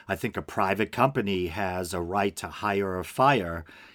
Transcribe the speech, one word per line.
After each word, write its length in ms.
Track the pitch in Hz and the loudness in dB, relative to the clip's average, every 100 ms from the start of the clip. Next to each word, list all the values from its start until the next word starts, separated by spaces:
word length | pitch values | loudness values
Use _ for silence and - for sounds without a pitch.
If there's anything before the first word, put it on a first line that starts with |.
| - | -6
I 80 | 95 | -4
think 200 | 117 101 | -4 -6
a 60 | |
private 480 | - - 98 98 104 | -6 0 0 2 0
company 560 | - 131 139 101 92 87 | 2 2 2 0 0 -2
has 480 | 92 95 92 90 | -2 -4 -4 -4
a 60 | 90 | -4
right 340 | 85 101 101 | -2 0 0
to 140 | 95 85 | -2 -10
hire 500 | - 104 98 98 92 | -4 0 0 0 -2
or 60 | |
fire, 600 | 87 - 135 127 85 85 80 - - | -2 4 4 4 2 -6 -10 -18 -20